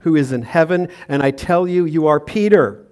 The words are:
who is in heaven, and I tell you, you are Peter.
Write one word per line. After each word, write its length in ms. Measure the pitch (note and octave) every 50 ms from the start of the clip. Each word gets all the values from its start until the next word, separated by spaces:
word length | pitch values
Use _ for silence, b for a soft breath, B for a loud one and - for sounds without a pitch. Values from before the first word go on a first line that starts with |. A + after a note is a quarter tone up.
who 180 | - E3+ D#3+ D3+
is 160 | C#3 B2+ C3
in 80 | B2
heaven, 480 | A#2+ - - E3 E3 D#3 F3+ F3+ F3+ F3 B B B B
and 160 | C#3+ C#3 C#3
I 80 | C#3
tell 340 | C#3 - - - F3 F3 F#3
you, 200 | F3+ F3+ F3+ F3
you 200 | D#3+ D3+ D#3+ D#3
are 140 | D#3 D3+ D3
Peter. 680 | D3 - - A3 G#3 G#3 G#3 F#3+ C#3 G2+ G2 - - _